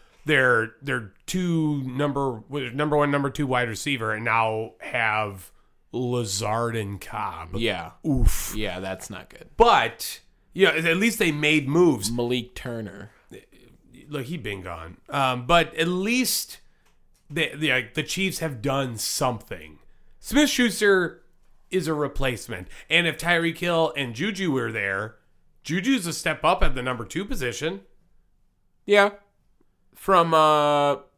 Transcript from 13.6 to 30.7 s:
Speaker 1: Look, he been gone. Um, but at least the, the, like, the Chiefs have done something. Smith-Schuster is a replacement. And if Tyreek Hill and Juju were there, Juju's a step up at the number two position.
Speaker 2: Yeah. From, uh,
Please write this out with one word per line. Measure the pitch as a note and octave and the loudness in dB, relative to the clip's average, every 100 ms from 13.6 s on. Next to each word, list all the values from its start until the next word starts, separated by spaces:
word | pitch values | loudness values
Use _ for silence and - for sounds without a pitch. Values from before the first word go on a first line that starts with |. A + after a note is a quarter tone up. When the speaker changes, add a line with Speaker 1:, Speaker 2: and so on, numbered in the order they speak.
| - _ _ B2+ D3 | -20 _ _ -20 -12
Speaker 1:
Look, | D3 B2+ | -10 -8
he | E3+ | -8
been | G#2+ G2 | -8 -10
gone. | F2+ E2 D#2+ - - | -10 -12 -14 -18 -8
Um, | C#3+ C3 B2 B2 | -2 -2 -2 2
but | E3+ E3 | 2 2
at | - E3 | -2 -2
least | F3+ G3+ B3+ B3 - - - - _ _ _ _ _ - | -2 0 0 0 -2 -6 -14 -20 _ _ _ _ _ -10
the, | D3+ D3+ D3 | -4 -4 -2
the, | D3+ | 0
like, | B2+ A2 | 0 -2
the | - | -6
Chiefs | D3+ - F#3+ - | -6 -2 -4 -2
have | D#3+ B2 | -6 -4
done | C#3 C3+ C3 A2 | -2 -2 -2 -4
something. | - - C3 A2+ - F2 D#2 D#2 - - - - | -6 -2 -2 -2 -8 -14 -16 -20 -20 -20 -20 -20
Smith-Schuster | - C4 D4+ - A#3+ - G#3 F#3+ E3+ - _ _ _ - - | 0 4 4 4 0 2 4 4 2 -6 _ _ _ -20 -6
is | F#3 D#3 | -2 -2
a | |
replacement. | D3+ D3 D3+ C3+ A2+ - F#2 F#2 - - | -2 -2 0 -2 -2 -8 -12 -12 -14 0
And | E3 E3+ | 0 0
if | - | -2
Tyreek | E3+ E3+ E3+ E3 | 0 0 0 -2
Hill | F3 E3 D#3+ C#3+ | 0 2 0 -2
and | B2+ | -6
Juju | A2+ G3+ F#3+ F3+ | -4 -4 -4 -2
were | C3 A#2 | -2 -2
there, | A2 G2 G2 G#2+ - _ _ _ _ | -4 -2 -2 -6 -12 _ _ _ _
Juju's | - F3+ A3+ C4 E3+ | -6 -2 0 0 -2
a | |
step | D#3+ E3+ D#3 | -4 -4 0
up | D#3 F#3+ | 2 4
at | D#3+ | 2
the | C3 | 2
number | B2+ A#2+ | -2 -6
two | G#2+ E3 G3+ | -6 -8 -6
position. | G#3+ B2 - D#3 G3 - _ _ _ _ _ _ _ _ _ - | -4 -4 -4 -6 -8 -14 _ _ _ _ _ _ _ _ _ 4
Speaker 2:
Yeah. | G3+ G3+ G3+ _ _ _ _ _ _ _ | 6 6 2 _ _ _ _ _ _ _
From, | - - F3 E3 | -6 4 6 6
uh, | D#3+ D#3 D3+ D3 | 6 6 6 4